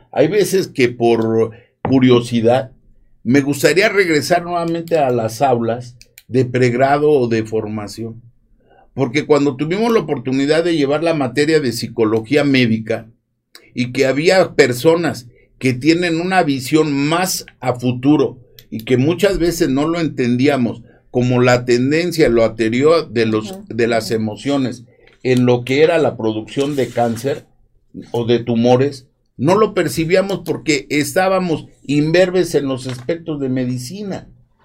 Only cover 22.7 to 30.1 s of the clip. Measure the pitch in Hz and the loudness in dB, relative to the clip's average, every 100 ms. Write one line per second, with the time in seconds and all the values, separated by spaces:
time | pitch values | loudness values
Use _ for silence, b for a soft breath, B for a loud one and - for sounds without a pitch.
22.7 | 120 151 165 113 110 110 110 107 95 - | 2 4 2 0 -2 0 0 -4 -12 -10
23.7 | 113 117 113 110 110 107 107 135 139 123 | -2 0 0 -2 -4 -4 -6 -4 -2 -2
24.7 | - - b b b 131 123 123 123 123 | -6 -16 b b b 0 2 2 2 0
25.7 | 135 156 165 131 117 110 110 110 139 139 | 2 4 4 0 -2 -4 -4 -6 -6 -4
26.7 | 143 120 120 120 113 135 - - _ _ | -2 -4 -2 -2 -2 -6 -6 -10 _ _
27.7 | _ _ - - 120 113 120 120 117 120 | _ _ -20 -8 -4 0 0 0 2 4
28.7 | 123 139 - - _ _ - 135 196 208 | 4 2 -4 -20 _ _ -4 0 2 2
29.7 | 185 156 - 160 | 0 -2 -2 0